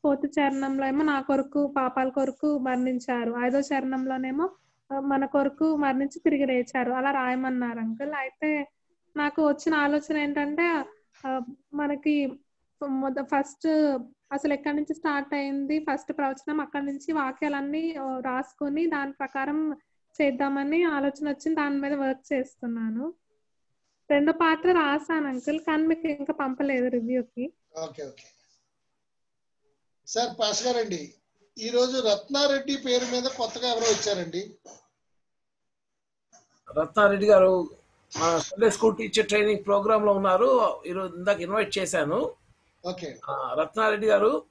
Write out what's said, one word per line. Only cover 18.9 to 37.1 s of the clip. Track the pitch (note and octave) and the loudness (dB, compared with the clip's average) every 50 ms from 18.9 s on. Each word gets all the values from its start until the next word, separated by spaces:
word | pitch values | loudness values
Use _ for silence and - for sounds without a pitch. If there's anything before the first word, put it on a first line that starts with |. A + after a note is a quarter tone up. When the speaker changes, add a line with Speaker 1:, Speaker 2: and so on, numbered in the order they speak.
| D#4 C#4+ C#4 C#4 | -2 -2 -4 -6
Speaker 1:
ప్రకారం | C#4 _ C#4 C4+ - C#4 C4+ C#4+ D4 D#4 D#4 D#4 C#4+ - _ _ _ _ _ _ _ - | -6 _ -10 -6 -4 -4 -4 -2 -2 -2 -2 -2 -4 -8 _ _ _ _ _ _ _ 0
చేద్దామని | D4+ C#4 B3 B3 C#4+ C#4 C#4 C#4 C#4 C#4+ D#4 E4+ | 2 2 2 0 -2 -2 0 -2 -2 0 2 2
ఆలోచన | F4 E4+ D4+ C#4+ C4+ C#4+ C#4 C#4+ D4+ D4 | 2 2 2 2 0 -2 -2 -2 -4 -4
వచ్చింది. | C#4 - - D#4+ D#4+ | -4 -4 -2 -2 0
దాని | D#4 D4 C#4+ C#4+ C#4 | 0 0 0 0 -2
మీద | C#4 C#4 D4 | -2 -2 -2
వర్క్ | C#4 C4+ C4+ C4 C4 _ - | 0 0 -2 -2 -4 _ -4
చేస్తున్నాను. | D4 B3+ C4 C4+ _ _ - A#3+ A#3 A3+ A3+ A3 A3 A#3 C4+ E4 F4 _ _ _ _ _ _ _ _ _ _ _ _ _ _ _ _ _ _ _ | -2 -2 -2 -4 _ _ -8 -6 -4 -4 -4 -4 -4 -4 -6 -6 -8 _ _ _ _ _ _ _ _ _ _ _ _ _ _ _ _ _ _ _
రెండో | D4 C#4+ C#4+ D#4+ | 2 4 4 4
పార్ట్ | D#4+ E4 E4+ D#4+ D#4+ D#4+ D#4+ | 4 4 4 4 4 4 4
రాసాను | F4+ F4+ E4+ D#4 C#4+ C#4+ D4+ D4+ - E4 D#4 D4 C#4 | 4 4 6 4 4 2 0 0 -2 -2 -2 0 -2
అంకుల్, | B3+ B3+ - D4 D4 D#4+ | -4 -4 -2 -2 -2 -2
కానీ | D#4+ E4 D#4 D#4 D#4+ | 0 0 0 2 2
మీకు | D#4+ E4 E4 E4 | 2 2 0 0
ఇంకా | D#4+ D4 C#4+ C#4 C#4+ | -4 -4 -4 -4 -4
పంపలేదు | D4+ - C#4 C4 C4 - D4 C#4 C4+ B3 B3 B3+ | -2 -2 -2 -2 0 -2 0 0 2 0 0 0
రివ్యూకి. | B3 A#3+ A3+ A#3 B3+ B3+ A#3 - _ A#3+ B3+ E4 _ _ _ _ - D#3+ | 0 -2 -2 0 -2 -2 -2 -4 _ -8 -8 -8 _ _ _ _ -12 -10
Speaker 2:
ఓకే, | D#3+ D#3+ - - D3 | -10 -10 -10 -12 -12
ఓకే. | C3 - - - - _ _ _ _ _ _ _ _ _ _ _ _ _ _ _ _ _ _ _ _ _ _ _ _ _ _ _ _ _ _ _ _ _ _ _ | -12 -14 -20 -20 -20 _ _ _ _ _ _ _ _ _ _ _ _ _ _ _ _ _ _ _ _ _ _ _ _ _ _ _ _ _ _ _ _ _ _ _
సార్, | - - A3 A#3+ A3+ - - | -6 -2 -2 -2 -2 -2 -2
పాస్ | A3+ G#3+ G#3 - A#3 | -2 -2 -2 -2 -2
గారండి, | B3 A#3+ A#3+ A3+ G3+ F3+ D#3+ D3 D3 - _ _ _ _ _ _ _ _ - | 0 0 0 -2 -2 -4 -8 -8 -12 -18 _ _ _ _ _ _ _ _ -10
ఈ | A3 A#3 | -8 -2
రోజు | A#3+ B3 B3 B3+ C4 C4 A3+ G#3+ | 2 2 2 2 0 0 2 2
రత్నారెడ్డి | G3+ G3+ - - C#4 C#4 C#4+ C#4+ C#4 C#4 C4+ C#4+ C#4 | 0 0 -2 -4 0 2 2 2 2 0 0 -4 -6
పేరు | - - B3+ B3 B3 B3 | -4 0 0 0 0 0
మీద | A#3+ B3 B3 | -2 -4 -2
కొత్తగా | B3 C4 - - A#3 - - A#3+ A#3+ B3 | -4 -4 -4 -4 -6 -4 -4 -6 -4 -2
ఎవరో | A#3 A3+ A3+ | -2 0 2
వచ్చారండి. | A3+ G#3 - - G#3 G3+ F3+ F3 E3 D#3+ F3+ G#3 G#3+ - _ _ - - - _ _ _ _ _ _ _ _ _ _ _ _ _ _ _ _ _ _ _ _ _ _ _ _ _ _ _ _ _ _ _ - _ _ _ _ _ - - D3+ | 2 2 2 0 -2 -2 -2 -4 -6 -6 -8 -8 -8 -14 _ _ -20 -20 -20 _ _ _ _ _ _ _ _ _ _ _ _ _ _ _ _ _ _ _ _ _ _ _ _ _ _ _ _ _ _ _ -20 _ _ _ _ _ -6 -4 -4
Speaker 3:
రత్నారెడ్డి | D#3+ D#3 - G#3+ G#3 G3+ | -4 0 2 4 4 4